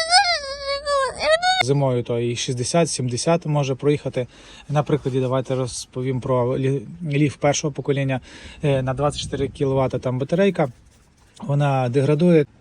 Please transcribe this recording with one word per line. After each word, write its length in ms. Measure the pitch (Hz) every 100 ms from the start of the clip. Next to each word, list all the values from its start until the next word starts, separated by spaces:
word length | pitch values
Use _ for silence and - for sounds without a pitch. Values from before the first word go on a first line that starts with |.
| 659 719 740 640 554 571 554 554 587 554 508 - 587 640 719 762
зимою 380 | 135 143 135 123
то 160 | 120 117
і 180 | 120 117
шістдесят, 540 | - 123 120 170 160
сімдесят 560 | - 127 120 165 170 156
може 280 | 147 135
проїхати. 520 | 131 139 151 131 131 120 - - - -
На 140 | 143
прикладі 380 | 139 147 135 131
давайте 340 | 127 131 127
розповім 680 | 131 123 - - 127 131 127
про 380 | 127 127 120 135
лі-, 240 | 131 139 110 170
ліф 320 | 165 143 147 -
першого 360 | 147 139 156
покоління. 480 | 139 147 139 135 127 - - - -
Е, 200 | 147 135
на 120 | 131
двадцять 280 | 127 143 -
чотири 260 | - 139 135
кіловата 500 | - 139 135 131 127
там 200 | 127 127
батарейка, 500 | 135 175 196 175 139 - _ _ _ _ _ -
вона 460 | - 143 143 135 123
деградує. 580 | 135 139 151 175 160 143 _